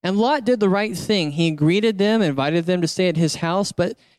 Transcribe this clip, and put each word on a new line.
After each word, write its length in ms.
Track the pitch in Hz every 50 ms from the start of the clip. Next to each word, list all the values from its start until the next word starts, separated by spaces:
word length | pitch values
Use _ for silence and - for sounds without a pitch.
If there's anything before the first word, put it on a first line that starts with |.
And 160 | - 180 190 202
Lot 260 | 226 254 302 294 220
did 160 | 233 247 214
the 80 | 208 196
right 280 | 185 202 214 214 185
thing. 360 | 165 151 - 214 190 160 147
He 180 | 143 160 165 165
greeted 480 | 156 147 151 156 175 208 208 226 214 185
them, 240 | 196 208 220 226
invited 440 | 202 156 139 135 135 147 160 170 165
them 140 | 175 185 180
to 80 | 170 160
stay 200 | - - 185 180
at 80 | 165
his 200 | 160 165 151 -
house. 340 | - 170 165 175 196 202 -
But 260 | - - 175 190 226 _ _ _ _